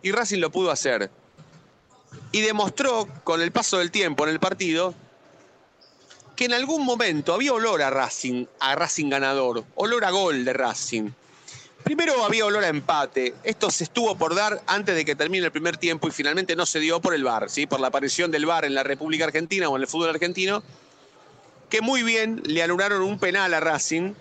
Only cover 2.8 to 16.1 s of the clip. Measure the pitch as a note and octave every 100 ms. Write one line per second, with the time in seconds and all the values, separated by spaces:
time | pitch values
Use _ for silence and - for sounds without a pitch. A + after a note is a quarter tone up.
2.8 | C4 A#3 G3+ C3+ - E3 E3+ A#3+ A#3 F#3+
3.8 | F3 G#3 F3+ C#3 D3+ D#3 F#3 F#3 F#3 D#3+
4.8 | F3+ F3 - - - - - - _ _
5.8 | - _ - - - - B3 A#3+ C4+ D#4+
6.8 | C4 A#3 A3+ D3+ C#3+ F3+ C#4+ A#3+ A3+ F3+
7.8 | C3+ C3 B2 - C3 B2 B2 - C3 C#3+
8.8 | E3 - D3 C#3 C3+ C#3 B2+ A#2 A2 -
9.8 | G3+ A#3+ G3+ F#3+ F#3 C#3 B2 B2+ B2+ G#2
10.8 | - A2+ G#2+ - - - - - - -
11.8 | - D4+ E4+ C4 G#3 A3+ G#3+ G#3 F#3+ D3+
12.8 | C3+ D#3 C#3 - B2+ - G#3+ A3 G3+ -
13.8 | D#3+ - A3+ F3 D#3+ F3 G#3 G#3 - F#3+
14.8 | G3+ E3+ D3+ C#3+ D3+ F#3 E3+ D#3 E3 D#3+
15.8 | E3+ D#3+ E3